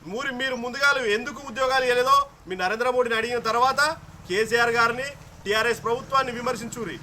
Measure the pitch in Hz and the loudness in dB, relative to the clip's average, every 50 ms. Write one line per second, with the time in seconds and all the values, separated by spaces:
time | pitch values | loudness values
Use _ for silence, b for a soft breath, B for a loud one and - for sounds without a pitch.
0 | - 160 185 233 277 277 254 247 262 269 262 240 233 247 240 269 277 285 285 269 | -12 -8 -8 -6 -6 -4 -4 -4 -4 -4 -4 -4 -6 -8 -4 0 2 2 2 2
1 | 254 220 208 220 240 285 254 277 285 277 226 254 262 254 262 262 254 247 247 247 | 2 0 0 0 -2 -4 -10 -10 -12 -12 -2 0 0 2 2 2 2 2 2 2
2 | 247 262 277 277 277 277 - - - - 185 185 180 185 208 233 240 262 247 254 | 4 6 6 4 4 2 -6 -20 -12 -10 -6 -2 -2 -2 0 0 0 0 2 2
3 | 247 233 233 220 226 240 247 240 - 226 220 240 247 262 254 269 294 302 320 320 | 2 2 2 0 -2 -2 -2 -2 -2 0 2 2 2 2 4 2 2 0 0 -4
4 | - - - - - - 180 196 226 220 226 233 233 240 233 240 233 226 233 247 | -10 -20 -20 -20 -8 -4 0 0 0 2 2 2 2 2 4 2 2 2 2 -2
5 | 262 285 285 - - - - - - 196 208 220 220 240 226 - - 226 233 254 | -6 -8 -10 -14 -18 -20 -20 -14 -4 -2 0 2 2 2 0 -2 -2 -2 -2 -2
6 | 269 - 277 269 262 254 240 233 247 247 254 214 233 233 - 240 226 180 143 110 | -4 -2 0 0 0 0 -4 -4 -4 -4 -4 -4 -6 -10 -10 -8 -8 -8 -8 -12